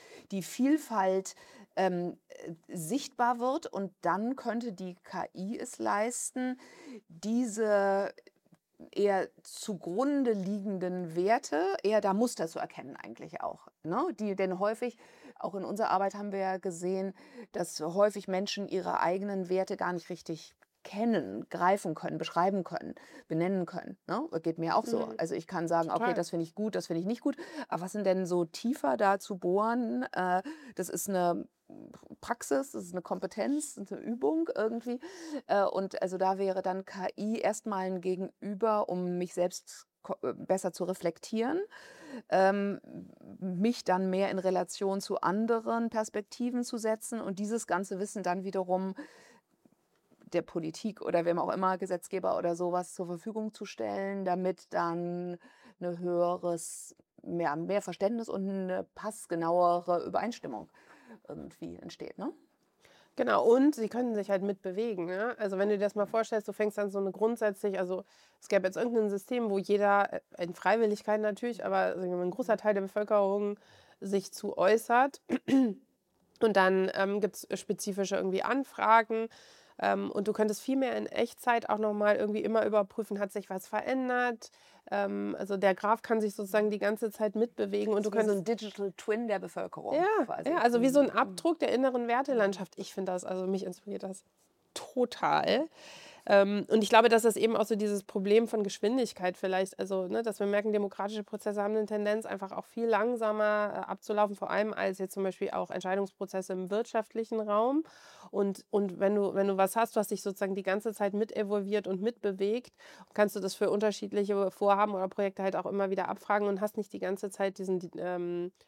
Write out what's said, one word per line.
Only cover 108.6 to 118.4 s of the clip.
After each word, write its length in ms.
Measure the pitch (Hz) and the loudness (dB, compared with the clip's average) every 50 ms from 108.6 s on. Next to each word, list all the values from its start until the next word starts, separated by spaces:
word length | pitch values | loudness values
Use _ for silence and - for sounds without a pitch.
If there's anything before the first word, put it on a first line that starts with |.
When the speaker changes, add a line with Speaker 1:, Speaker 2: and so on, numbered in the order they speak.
| - - | -6 0
Speaker 2:
und 320 | - 202 202 185 175 180 | 2 2 2 2 0 2
wenn 140 | 196 196 208 | 2 4 4
du, 180 | 208 202 185 | 4 2 2
wenn 160 | - 196 196 202 | 2 2 2 2
du 80 | 190 | 4
was 180 | 190 190 185 - | 4 2 2 4
hast, 220 | 226 233 - - | 0 0 2 2
was 120 | 220 202 - | 0 0 0
dich 120 | 208 - | -2 -4
sozusagen 340 | - 202 190 - 202 190 190 | -4 -6 -4 -2 -2 -2 -2
die 80 | 202 | -2
ganze 300 | 185 185 190 208 - 226 | 0 0 0 0 -2 -4
Zeit 220 | 208 - 208 196 196 | -2 0 -2 0 0
mit 200 | 208 220 - - | 0 -2 -2 -2
evolviert 540 | 214 208 196 208 202 196 196 208 208 190 190 | -4 -2 0 0 -2 0 0 -2 -2 0 0
und 140 | 190 180 | -2 0
mitbewegt, 720 | 208 240 240 - - 202 190 190 196 202 226 247 - - _ _ - - - - - _ - | -2 -2 -2 -2 -4 -2 -2 0 0 0 0 -2 -4 -8 _ _ -20 -20 -20 -20 -18 _ 2
kannst 200 | 208 208 208 - | 2 2 2 2
du 60 | 208 | -2
das 140 | 185 190 - | -4 -4 -2
für 160 | - 214 - | 0 2 2
unterschiedliche 800 | - 208 220 208 196 - 214 202 208 208 202 202 202 196 196 185 | 2 2 2 0 0 -2 -6 -4 -2 0 0 2 2 2 0 0
Vorhaben 420 | - - 202 202 196 196 214 208 | 0 2 4 4 6 4 4 2
oder 160 | 202 185 190 190 | 2 0 -2 -2
Projekte 340 | - - 202 190 - - | -2 0 -2 -2 -2 -2
halt 140 | 190 196 175 | -2 0 0
auch 80 | 170 180 | -2 -2
immer 240 | - 196 202 196 190 | -2 0 0 0 0
wieder 220 | 190 190 180 - | 0 -2 -2 -2
abfragen 360 | 196 - - - 208 208 208 | -4 -4 -2 0 2 2 2
und 140 | 202 202 190 | 2 0 0
hast 160 | 214 208 - | -2 -2 -2
nicht 160 | 220 202 - | -4 -6 -6
die 60 | - 196 | -6 -4
ganze 320 | 185 185 202 - 214 196 | -4 -2 -2 -2 -4 -6
Zeit 260 | - - 196 196 196 | -4 -2 -2 -2 -2
diesen, 340 | - 185 190 185 175 180 165 - | -4 -2 0 0 -2 -2 -6 -8
ähm, 560 | 175 175 180 180 175 175 175 175 175 | -6 -4 -4 -4 -2 -4 -4 -2 -4